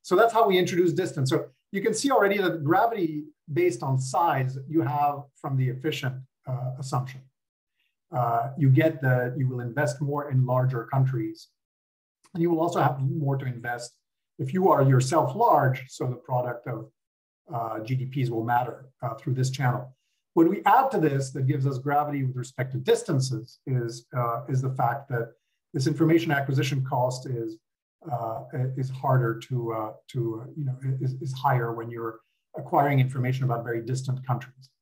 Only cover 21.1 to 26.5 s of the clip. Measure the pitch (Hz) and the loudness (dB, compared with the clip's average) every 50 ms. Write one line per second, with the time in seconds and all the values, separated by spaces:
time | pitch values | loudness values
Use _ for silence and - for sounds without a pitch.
21.1 | 139 135 135 - - 147 131 131 147 135 131 139 123 120 - 143 143 147 147 147 | 2 0 -2 -4 -4 -2 0 0 0 2 0 -2 -2 -2 -2 0 2 2 0 0
22.1 | 143 139 131 123 120 127 117 - _ - 127 - - 139 - - 233 226 - - | -2 -2 -2 -2 -4 -6 -10 -10 _ -6 -6 -4 -4 -6 2 2 2 2 2 0
23.1 | 156 131 131 131 117 107 110 - - _ _ - 131 123 120 117 113 - - _ | 0 0 0 0 -2 -6 -8 -12 -20 _ _ -2 -2 -2 -2 -4 -6 -10 -16 _
24.1 | - 127 123 117 117 117 - - 135 131 135 131 131 - 127 117 117 - - _ | -4 -2 -2 0 -2 -4 -4 -2 -2 -2 -2 -2 -2 0 0 0 0 -4 -6 _
25.1 | 120 117 117 - - _ _ _ _ _ _ _ - 147 131 160 147 135 160 156 | -4 -4 -4 -6 -8 _ _ _ _ _ _ _ -6 -2 0 0 2 2 4 6
26.1 | 165 165 - 165 147 139 135 139 | 6 4 4 2 0 0 0 0